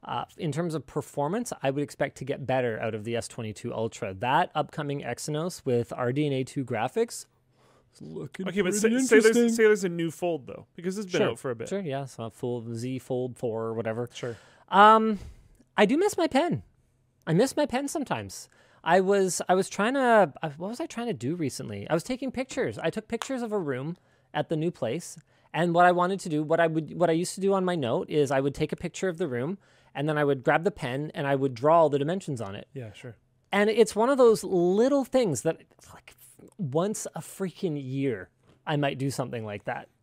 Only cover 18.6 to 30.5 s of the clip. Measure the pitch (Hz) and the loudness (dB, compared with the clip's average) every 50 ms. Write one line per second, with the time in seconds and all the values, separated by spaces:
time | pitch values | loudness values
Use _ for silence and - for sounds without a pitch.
18.6 | _ _ _ _ _ - 170 190 190 185 202 202 190 185 165 - 190 - 180 185 | _ _ _ _ _ 4 4 4 6 4 4 4 2 2 0 -4 0 2 2 2
19.6 | 190 - - - 202 220 262 285 262 247 233 214 196 160 127 - - 165 139 151 | 2 -2 -2 -2 0 0 2 2 4 6 6 6 6 4 2 -6 -8 -8 -8 -8
20.6 | 175 196 233 - 330 - - - 233 240 196 117 110 123 165 180 160 131 - - | -10 -10 -8 -8 -10 -10 -8 -8 -6 -6 -6 -4 -4 -6 -4 -2 -4 -4 -4 -6
21.6 | - - 107 101 101 - 147 170 160 - 254 240 - 262 - 233 262 - - - | -10 -10 -10 -10 -6 -2 -2 -2 -2 -4 -8 -6 -6 -8 -6 -6 -8 -8 -4 -4
22.6 | 233 143 107 214 - 165 - 226 208 _ - 226 - - 269 254 233 226 208 208 | -4 -4 -4 -4 -4 -4 -4 -4 -8 _ -8 -8 -6 -6 -6 -6 -6 -4 -4 -4
23.6 | 180 143 135 123 135 151 175 - _ _ _ _ _ _ _ 147 147 _ 170 156 | -2 -2 -4 -6 -6 -8 -10 -12 _ _ _ _ _ _ _ -4 -4 _ -2 -2
24.6 | 151 175 170 - - 113 120 165 - - - - - _ _ _ _ _ _ 151 | -2 -4 -4 -4 -4 -4 -4 -6 -8 -12 -18 -20 -20 _ _ _ _ _ _ -2
25.6 | 170 175 170 170 175 180 180 175 180 180 196 185 - 190 156 151 156 147 160 170 | 0 2 4 6 6 6 6 4 2 0 -2 -4 -6 -4 -2 -2 0 0 2 2
26.6 | 170 165 160 160 160 143 - 160 170 170 165 165 180 - - - 190 196 196 196 | 2 2 2 -2 -6 -6 -2 0 2 2 2 0 0 -4 -6 -2 0 0 0 2
27.6 | 185 180 180 170 139 113 123 - - - - 151 147 127 143 135 135 143 139 - | 0 0 -2 0 -2 0 -2 -2 -2 -2 0 0 2 2 2 0 0 0 -2 -2
28.6 | 156 151 - - - 175 - - - 190 175 165 185 156 123 120 123 151 196 190 | -4 -4 -4 -6 -8 -10 -8 -4 -4 -4 -2 -2 -4 -4 -2 -4 -4 -4 -6 -8
29.6 | _ _ _ _ _ _ _ 143 143 151 156 151 151 143 143 135 120 - | _ _ _ _ _ _ _ -4 -2 -2 0 2 2 2 0 0 2 2